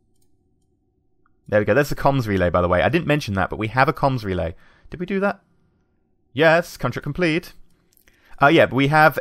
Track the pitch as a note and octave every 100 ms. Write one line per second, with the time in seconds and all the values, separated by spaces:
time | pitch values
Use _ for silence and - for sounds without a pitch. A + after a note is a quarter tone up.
0 | _ F#5 F#5 _ _ _ _ _ _ _
1 | _ _ _ _ - G#2+ G2+ A#2 D3 C3+
2 | C#3+ C#3 G#2+ F#2+ F2 F2 F2 F2+ E2+ D#3+
3 | D3 D3+ B2 G2 - C#2 G#2+ A#2+ C#3 -
4 | C#3+ B2+ G#2 F2+ E2 - _ _ - -
5 | F3+ G3 G3+ G3 _ _ _ _ _ _
6 | _ _ _ B2 D#3+ E3 E3+ - B2+ -
7 | D3 D3 F3 D#3+ - - - _ _ _
8 | _ _ _ - C#3 D#3+ G#2 B2 C#3 D#3
9 | D#3 -